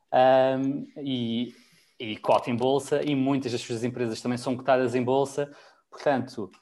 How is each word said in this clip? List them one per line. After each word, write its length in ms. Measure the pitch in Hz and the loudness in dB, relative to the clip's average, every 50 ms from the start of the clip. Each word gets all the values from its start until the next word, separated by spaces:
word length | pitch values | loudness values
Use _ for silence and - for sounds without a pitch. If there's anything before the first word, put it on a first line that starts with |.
| _ _ | _ _
ahm, 720 | - 127 127 131 131 131 131 135 131 131 135 135 139 - - - _ | 2 4 6 6 6 6 4 4 2 0 -2 -2 -4 -4 -8 -12 _
e, 560 | 156 139 139 131 123 117 113 113 120 123 117 - - _ _ _ _ _ _ _ | -10 -6 -4 -4 -2 -2 -2 -2 -4 -4 -6 -10 -16 _ _ _ _ _ _ _
e 200 | - 123 110 104 | -10 -8 -8 -8
cota 320 | - - - 113 104 - 131 | -4 2 2 2 2 2 0
em 80 | 120 | -2
bolsa, 440 | 113 127 131 139 135 139 - 147 143 147 | 0 2 2 2 0 0 -2 -2 -2 0
e 120 | 147 143 | 0 0
muitas 380 | 135 131 135 139 131 - 117 120 | 0 2 0 0 0 -2 -4 -4
das 80 | 117 | -4
suas 240 | - - 120 110 120 | -4 -6 -6 -4 -4
empresas 340 | 120 120 120 123 113 110 - | -4 -4 -4 -4 -4 -4 -4
também 180 | - 123 123 | -4 -4 -4
são 200 | 120 - 139 123 | -4 -4 -4 -6
cotadas 380 | 127 - 139 131 127 127 117 120 | -2 2 2 2 4 2 2 0
em 80 | 131 123 | 0 0
bolsa. 460 | 123 131 139 139 135 - 147 143 - - - - - _ _ _ _ | 2 2 2 0 0 -2 -6 -6 -6 -10 -18 -20 -20 _ _ _ _
Portanto, 600 | - - - 151 135 123 110 - - 113 98 - - _ | -20 -2 0 0 0 0 -2 -6 -8 -10 -10 -12 -14 _